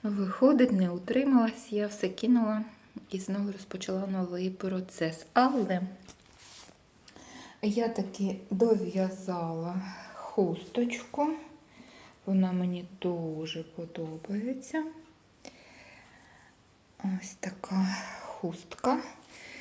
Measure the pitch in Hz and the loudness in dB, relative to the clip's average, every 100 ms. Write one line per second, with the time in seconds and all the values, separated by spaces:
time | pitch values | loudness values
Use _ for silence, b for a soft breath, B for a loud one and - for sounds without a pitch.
0 | 214 202 190 - 262 247 247 196 180 175 | -4 0 -2 6 6 8 6 6 2 0
1 | 180 247 277 254 226 - - 208 208 208 | 0 2 6 6 6 0 -4 -2 -2 0
2 | 190 185 233 240 220 214 220 - - - | -2 0 4 6 4 0 -4 -10 -20 -18
3 | - 190 185 196 202 196 - 185 - 190 | -8 -6 -2 -2 -2 -4 -10 -8 -4 -2
4 | 196 190 180 175 185 185 190 185 185 - | -2 -2 -2 -2 -2 -2 -2 -2 -4 -2
5 | 165 165 - - 254 269 190 180 185 - | -2 -4 0 4 4 4 2 0 -2 -6
6 | - - - B B B B - _ _ | -18 -20 -20 B B B B -20 _ _
7 | B B B B B B 214 214 226 226 | B B B B B B 0 2 0 0
8 | 196 - 196 185 - 190 233 208 180 190 | -4 -2 -2 -2 -4 4 6 6 4 2
9 | 185 190 - 180 165 165 165 185 190 190 | 0 0 -4 -2 -2 -2 -4 -4 -6 -10
10 | B - - - 180 185 - - 240 - | B -14 -4 2 2 0 -4 -2 0 -2
11 | - - 302 311 - - B B B B | -6 -2 0 -2 -8 -20 B B B B
12 | B - - 190 185 180 180 180 180 - | B -10 0 2 4 2 -2 -2 -8 -4
13 | 180 170 165 156 160 165 160 - 165 170 | -2 0 -2 -4 -6 -8 -10 -10 -10 -8
14 | 160 160 - 202 233 262 - 320 311 - | -8 -8 -6 -4 -2 -4 -4 -4 -4 -8
15 | - - _ _ B B B B B B | -20 -20 _ _ B B B B B B
16 | B B B B B - _ _ _ - | B B B B B -20 _ _ _ -8
17 | 196 185 - - - - - 190 190 190 | -4 -4 -6 -10 -10 -8 -2 0 0 -2
18 | B B B - 175 165 - - - 349 | B B B -6 -6 -6 -12 -2 0 0
19 | B B B B B B | B B B B B B